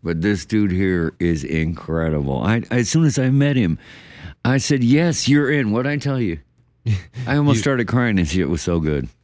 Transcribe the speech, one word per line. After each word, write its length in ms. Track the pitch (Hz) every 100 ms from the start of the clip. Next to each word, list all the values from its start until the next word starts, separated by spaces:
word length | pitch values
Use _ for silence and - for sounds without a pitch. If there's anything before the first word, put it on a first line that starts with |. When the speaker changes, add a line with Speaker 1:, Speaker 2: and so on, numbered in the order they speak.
Speaker 1:
But 180 | 82 82
this 240 | 95 101 -
dude 240 | 110 104
here 420 | 90 95 90 82 -
is 240 | 87 82
incredible. 1000 | 67 80 80 82 - 80 82 76 69 67
I, 180 | 73 117 -
as 200 | 123 117
soon 140 | 160 160
as 120 | 139
I 140 | 131
met 240 | 139 143 135
him, 240 | 95 76 - - - - - - -
I 140 | 135
said, 240 | - 139
"Yes, 440 | 120 143 170 - -
you're 240 | 143 139
in." 200 | 147 113
What'd 200 | 110 127
I 60 | 147
tell 240 | 143 131
you? 160 | 110 76 - _ _ _ 117
Speaker 2:
<laughs> 0 | 98 - - 123
Speaker 1:
I 120 | 139
almost 180 | 143 120
Speaker 2:
You 60 |
Speaker 1:
started 260 | 143 131 110
crying. 300 | 120 120 98
This 120 | 82
shit 160 | 90 73
was 120 | 85
so 180 | - 85
good. 280 | 78 73 65 _